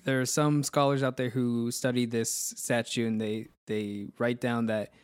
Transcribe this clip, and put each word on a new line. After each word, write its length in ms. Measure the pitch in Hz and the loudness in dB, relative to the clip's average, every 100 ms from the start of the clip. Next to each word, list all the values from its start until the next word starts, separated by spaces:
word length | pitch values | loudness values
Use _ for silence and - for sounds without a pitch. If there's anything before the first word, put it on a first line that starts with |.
there 160 | - 131 | -2 0
are 60 | 127 | 2
some 360 | - 151 147 | 2 4 4
scholars 400 | 139 147 139 139 | 2 2 2 2
out 140 | 131 127 | 0 0
there 140 | 123 | -2
who 400 | 127 123 117 117 | 0 0 0 -2
study 360 | - 131 123 120 | -2 0 0 0
this 240 | 117 113 | 0 -2
statue, 760 | - - - - 120 113 123 113 | -2 -6 -6 0 0 0 0 0
and 140 | 110 | 0
they, 280 | 107 110 107 _ - | -2 -4 -8 _ -6
they 400 | 107 104 101 101 - | -4 -4 -6 -8 -2
write 220 | 120 120 | 0 0
down 260 | 123 117 113 | 0 0 0
that 260 | 110 - _ | -2 -4 _